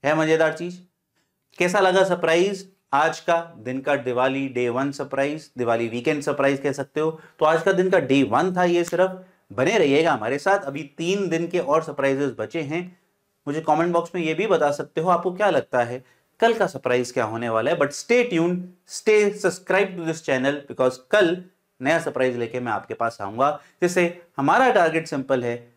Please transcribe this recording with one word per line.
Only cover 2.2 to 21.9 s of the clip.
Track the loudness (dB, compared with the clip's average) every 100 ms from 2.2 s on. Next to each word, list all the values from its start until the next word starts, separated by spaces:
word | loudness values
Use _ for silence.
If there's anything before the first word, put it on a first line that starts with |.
| 2 2 2 -2 -12 _ _
आज | 0 0 -2
का | 0 0 -2 -12
दिन | -8 -6
का, | -2 -2
दिवाली | 0 0 0 0 -4
डे | -2 -2
वन | -2 -4
सरप्राइज, | -6 -6 -2 -2 -4 -12 -6
दिवाली | -2 0 -2
वीकेंड | -2 -2 -2
सरप्राइज | -4 0 0 0
कह | -4
सकते | -6 -6 -4
हो। | -4 -6 -18 _
तो | 2
आज | 2
का | 2
दिन | 2 2
का | 2
डे | 4 2 4
वन | 2 0 0
था |
ये | 2 2
सिर्फ। | 0 0 0 0 -18 _ _
बने | -2 2 4
रहिएगा | 4 4 2
हमारे | 0 -2 -2
साथ, | 0 0
अभी | 0 -10 -12 -6
तीन | -2 -2 0
दिन | -2 -2
के | -4
और | 0 0
सरप्राइजेस | 0 -2 -2 0 -2 -4
बचे | -8 -6
हैं। | -6 -8 -8 _ _ _ _ _ -8
मुझे | -6
कमेंट | 0 0 2
बॉक्स | 0 -2
में | -6
ये | -4
भी | -2 0
बता | 2 2
सकते | 0 -6 -4
हो | 0
आपको | 0 0
क्या | 0 2
लगता | 2 0 -2
है | -2 -4 _ _ _ _
कल | 2
का | 2 -2
सरप्राइज | -2 0 0 0
क्या | -2
होने | -4 -4 -2
वाला | 0 0
है। | 0
But | 0
stay | -4 0 2 2
tuned, | 0 0 -2 -8 -18 _
stay | -4 2 4 4 0
subscribed | -2 -4 0 0 0 -4
to | -6
this | -6 -2
channel | 0 0 -2 -10
because | 0 0 0 _
कल | 2 2 0 -8 _ _ _
नया | 0